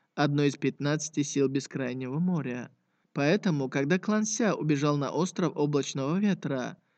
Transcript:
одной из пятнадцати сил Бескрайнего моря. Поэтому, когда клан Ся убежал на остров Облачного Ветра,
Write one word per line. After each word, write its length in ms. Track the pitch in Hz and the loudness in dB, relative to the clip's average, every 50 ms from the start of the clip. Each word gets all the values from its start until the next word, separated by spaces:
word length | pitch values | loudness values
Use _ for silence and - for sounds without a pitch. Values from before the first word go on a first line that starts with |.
| _ _ _ | _ _ _
одной 320 | - 147 147 143 147 143 | 0 2 2 4 2 2
из 100 | 143 135 | 2 2
пятнадцати 640 | - - 135 - - 139 143 151 156 156 - - - | 0 -2 -2 -2 0 -2 -2 -2 -2 -4 -4 -4 -4
сил 260 | 143 - - 139 139 | -4 -2 0 0 2
Бескрайнего 720 | 131 135 139 135 - - 147 135 123 127 131 131 127 131 151 | 2 2 -2 -4 -4 -6 -6 -6 -6 -6 -6 -6 -4 -2 0
моря. 520 | 175 180 180 160 135 127 123 123 120 - - _ _ _ _ _ _ _ _ | 0 0 0 0 -2 -4 -6 -8 -8 -12 -16 _ _ _ _ _ _ _ _
Поэтому, 560 | 147 143 147 180 208 - 202 160 143 135 131 | 0 2 4 2 4 2 2 2 2 0 0
когда 300 | - 143 139 143 175 185 | 0 0 2 2 2 2
клан 260 | - - 208 214 214 | 2 0 0 0 0
Ся 300 | 214 - - 240 202 160 | -2 -2 0 2 2 2
убежал 420 | - 147 151 151 135 143 147 147 | 2 2 0 2 2 2 2 2
на 140 | 143 143 127 | 0 -2 -2
остров 420 | - 139 175 180 - - - 156 - | 0 0 -2 -2 0 -2 -2 -2 0
Облачного 640 | - 147 147 147 139 131 - - 139 135 139 165 196 | 0 0 2 2 0 0 -2 -4 -4 -2 0 0 2
Ветра, 560 | 208 208 185 170 - 147 139 127 120 110 - - _ _ _ | 2 2 0 0 -2 -4 -4 -4 -4 -6 -10 -14 _ _ _